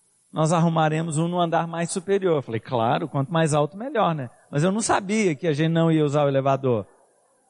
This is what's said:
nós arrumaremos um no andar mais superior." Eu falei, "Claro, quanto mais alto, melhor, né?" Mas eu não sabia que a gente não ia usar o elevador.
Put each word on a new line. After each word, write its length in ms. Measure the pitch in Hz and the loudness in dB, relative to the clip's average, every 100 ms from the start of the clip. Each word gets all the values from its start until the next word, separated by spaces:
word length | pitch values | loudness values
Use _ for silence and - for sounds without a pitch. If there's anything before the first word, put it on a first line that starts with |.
| _ _ _ | _ _ _
nós 200 | - 156 | -2 0
arrumaremos 640 | 170 170 165 156 156 170 151 | 2 2 2 0 0 -4 -2
um 120 | 170 | -2
no 120 | 175 | 0
andar 280 | 170 160 165 | 0 0 -2
mais 240 | 165 170 | -6 -6
superior." 460 | 202 180 196 185 156 | -6 -2 -2 0 0
Eu 40 | |
falei, 180 | - 113 | -2 -8
"Claro, 480 | - 123 113 156 170 | -4 -2 0 0 -2
quanto 240 | 143 135 | -4 -2
mais 220 | 165 160 | 0 2
alto, 220 | 147 147 190 | 2 0 -4
melhor, 400 | 247 262 185 156 | -6 -2 0 -2
né?" 140 | 123 _ - | -8 _ -6
Mas 140 | 147 | -2
eu 80 | 170 | 0
não 80 | 202 | 0
sabia 540 | 220 262 190 214 202 143 | 0 -2 0 0 0 0
que 100 | 175 | -2
a 60 | |
gente 180 | 143 160 | 0 2
não 220 | 165 165 | 2 4
ia 120 | 160 | 4
usar 200 | 147 143 | 2 2
o 40 | 143 | 2
elevador. 580 | 135 135 139 135 117 95 _ _ _ _ _ _ | 2 2 2 2 -2 -4 _ _ _ _ _ _